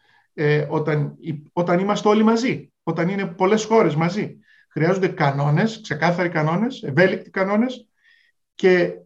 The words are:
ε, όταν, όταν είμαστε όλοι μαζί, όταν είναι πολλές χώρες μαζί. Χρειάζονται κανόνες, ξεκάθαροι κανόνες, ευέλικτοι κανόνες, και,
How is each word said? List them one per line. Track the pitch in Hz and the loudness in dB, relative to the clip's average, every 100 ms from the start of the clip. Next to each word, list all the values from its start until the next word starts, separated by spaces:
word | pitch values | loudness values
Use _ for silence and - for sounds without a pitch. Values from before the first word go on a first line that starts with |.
| _ _ _ | _ _ _
ε, | - 147 147 147 | -4 0 0 0
όταν, | 156 156 151 143 - 165 - - | -4 -2 -2 -2 -6 -10 -10 -8
όταν | - 175 175 | -4 0 0
είμαστε | 196 208 214 | 0 0 4
όλοι | 214 | 4
μαζί, | 220 226 170 - - _ | 4 2 0 -4 -10 _
όταν | - 165 170 | -8 -2 -2
είναι | 196 185 | -2 -6
πολλές | - 185 214 | 0 2 2
χώρες | - 220 180 147 | 2 2 2 2
μαζί. | 170 202 165 - _ _ _ | -2 -2 -6 -10 _ _ _
Χρειάζονται | - 165 196 185 | -2 0 0 -2
κανόνες, | - 147 139 147 156 220 - | 0 0 0 0 2 0 -4
ξεκάθαροι | - 143 165 175 175 | -10 -2 -2 0 -2
κανόνες, | 170 156 175 233 - | -2 -2 0 -2 -6
ευέλικτοι | 147 131 185 214 - | -4 2 2 2 -6
κανόνες, | - 190 208 247 247 - _ _ _ _ _ _ - | -4 -2 0 -2 -4 -16 _ _ _ _ _ _ 0
και, | 190 180 170 - | 2 4 0 -6